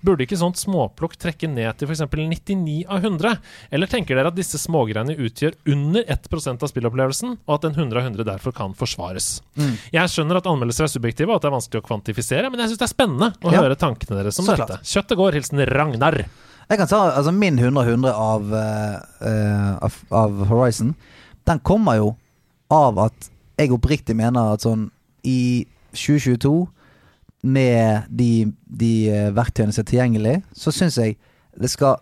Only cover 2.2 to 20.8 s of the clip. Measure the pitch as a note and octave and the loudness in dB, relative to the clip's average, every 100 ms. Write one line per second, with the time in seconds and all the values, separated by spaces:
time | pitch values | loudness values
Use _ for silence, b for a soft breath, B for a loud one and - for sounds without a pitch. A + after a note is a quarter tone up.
2.2 | D#3 E3 - G3 E3 D3+ F3+ G3 G#3+ F3 | -4 -6 -4 -2 -2 -4 -4 -2 -2 0
3.2 | G3+ A#3 B B B C#3 F#3 B3 F#3 C3 | 0 -2 B B B -4 -2 -2 0 0
4.2 | D3 F3 F3+ D3+ - E3 A2+ G#2 A#2+ D#3 | 0 -2 -6 -6 -2 0 0 -2 -4 -4
5.2 | A#2+ - D3 - - C#3+ D3 G3 A3+ C#3 | -6 -2 -4 -2 -2 0 2 0 0 -4
6.2 | - E3 - B2 D3 - A#2 B2 C3 C3+ | -4 -6 -6 -4 -4 -2 -2 0 -2 -2
7.2 | B3 A#3 - D3 D#3+ D3+ D3 A2+ B2+ G#2 | -6 -10 -4 -2 -2 -2 -2 -2 -2 -4
8.2 | A2 F#2+ - A#2+ G2+ F#2 A#2+ - F2+ F#2 | -4 -4 -8 -6 -8 -6 -6 -6 -8 -6
9.2 | - - _ - D3 A2 B E3 F3+ - | -6 -8 _ -4 -2 -2 B -2 0 -2
10.2 | D3+ F3+ F#3 D3+ A#2+ A#2 D#3 C3+ A#2 A2+ | 0 -2 0 -2 -2 -2 -2 -2 -4 -2
11.2 | D#3+ G#3 D3 C3+ - A2+ - A2 - A2 | 0 0 0 -2 -4 -8 -6 -8 -4 -6
12.2 | A#2 C3 B3+ B3 A3+ A3 A#3+ - B3 B2+ | -2 -2 -2 -4 -4 -2 -4 0 0 2
13.2 | A3 - - E3+ C#3+ C#3 E3 A#2 - G2 | 0 0 2 4 4 2 -2 -2 -4 -2
14.2 | G2 - G3 F#3+ A2+ F#2 - - G3 G#3 | -2 -2 0 0 0 -6 -4 -4 0 2
15.2 | F#3+ D3 B2+ C#3+ B2+ C3 D3+ A#2 C#3+ D#3+ | 2 2 -2 0 2 2 0 2 2 2
16.2 | - B B B B G#3+ E3+ G#3 F#3+ C3+ | -4 B B B B 0 2 4 4 4
17.2 | C#3+ F#3 G3+ C3+ B2 C#3 A#2+ A#2 C3 G#2+ | 2 2 2 4 2 2 2 2 2 0
18.2 | A2 A2 G#2 A2 A2 G#2+ G#2+ G2 - - | 0 0 0 -2 -2 -4 -4 -6 -12 -8
19.2 | A2 G#2+ G#2 G#2 G2+ F#2+ - - - A2 | -2 0 2 2 0 -2 -4 -6 -4 0
20.2 | A2 G2+ G2 A#2 B2+ A2+ | 2 0 2 4 2 2